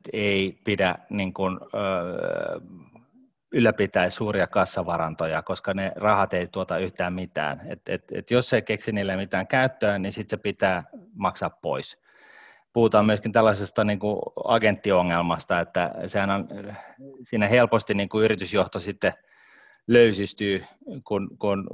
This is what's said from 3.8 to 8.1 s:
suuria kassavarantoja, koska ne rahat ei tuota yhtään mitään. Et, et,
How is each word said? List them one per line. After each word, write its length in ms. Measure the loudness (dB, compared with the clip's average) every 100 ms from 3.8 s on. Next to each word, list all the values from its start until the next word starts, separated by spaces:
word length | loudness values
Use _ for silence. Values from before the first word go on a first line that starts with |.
| 0 2 0
suuria 360 | -2 -4 -2 0
kassavarantoja, 960 | 0 0 -2 -4 -2 -4 -4 -4 -4
koska 320 | -4 -8 -4
ne 180 | -4 -4 -2
rahat 380 | 2 2 2
ei 120 | -2 -4
tuota 320 | -6 -4 -4
yhtään 340 | -4 -4 -6
mitään. 480 | -6 -8 -4 -4 -6 -10
Et, 120 | -12 -8
et, 160 | -8 -8